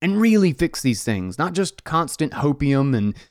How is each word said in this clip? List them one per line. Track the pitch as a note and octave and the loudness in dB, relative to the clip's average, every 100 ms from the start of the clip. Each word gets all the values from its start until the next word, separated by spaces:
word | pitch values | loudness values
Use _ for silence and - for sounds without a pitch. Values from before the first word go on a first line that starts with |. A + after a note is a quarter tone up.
and | F3 G3+ | -2 2
really | A3+ G#3+ F#3 | 4 4 4
fix | C3+ E3+ - | 2 -2 0
these | C3 A2 | -2 -2
things, | - G2+ F#2 F2+ | -2 -4 -4 -4
not | E3+ | -4
just | F3 F#3+ - | -2 -4 -6
constant | - D#3+ D#3+ - D3+ | -6 -4 -4 -4 -6
hopium | - D3 C#3 C#3+ C3+ C#3 A#2+ | -2 -2 0 2 2 2 2
and | G#2 - - | 0 -4 -12